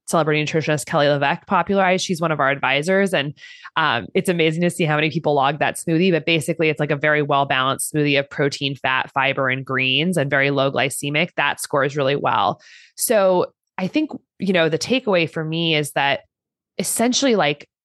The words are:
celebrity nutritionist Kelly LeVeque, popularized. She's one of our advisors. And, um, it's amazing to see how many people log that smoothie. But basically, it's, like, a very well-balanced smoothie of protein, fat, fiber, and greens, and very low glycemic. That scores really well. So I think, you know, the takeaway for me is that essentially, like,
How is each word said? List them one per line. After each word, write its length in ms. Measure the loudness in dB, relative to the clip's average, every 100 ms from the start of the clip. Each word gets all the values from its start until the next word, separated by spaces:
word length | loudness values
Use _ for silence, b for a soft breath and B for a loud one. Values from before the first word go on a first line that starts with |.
| -2
celebrity 340 | 0 2 0
nutritionist 420 | 0 -2 0 -2 0
Kelly 220 | 2 2
LeVeque, 400 | 2 0 -2 -2
popularized. 580 | -2 0 2 2 2 -2
She's 140 | -2
one 140 | 0
of 80 | 2
our 80 | 0
advisors. 640 | 0 0 0 2 2 2
And, 200 | 0 -2 -8 B B B -2
um, 300 | 0 0 -2
it's 140 | -2 0
amazing 360 | 2 2 2
to 60 | 0
see 140 | 0
how 120 | 0 0
many 140 | 0
people 240 | -2 0
log 260 | 2 2 0
that 180 | -2 -2
smoothie. 340 | 0 2 2
But 140 | 2 2
basically, 420 | 0 0 0 0
it's, 140 | 0
like, 100 | -2
a 60 | 0
very 240 | 0 2
well-balanced 720 | 2 0 0 0 0 -2 -4
smoothie 260 | 0 2 2
of 100 | 0
protein, 460 | -2 -2 -2 -6 -4
fat, 360 | -2 -2 -2
fiber, 340 | -2 -2 0 -2
and 180 | -2 -4
greens, 520 | -2 0 0 0 0
and 120 | 0
very 220 | 0 2
low 220 | 2 0
glycemic. 560 | 0 -2 -4 -4 -2 -2 -2
That 240 | -2 -2
scores 340 | -4 -2 -2 0
really 220 | -2 0
well. 420 | 0 0 0 -2 B B B B
So 560 | 0 2 2 2 -2 _ _ -8
I 60 | -4
think, 240 | -2 -4 -8 _ -6
you 140 | 0
know, 160 | 2 2
the 100 | 0
takeaway 500 | 0 -2 0 0 0
for 140 | -4
me 320 | -6 -2 0 0
is 160 | 0
that 300 | 0 0 -2 -6 _ _ _ _ -8
essentially, 560 | -4 0 0 2 2 2
like, 340 | 2 -2 -10 _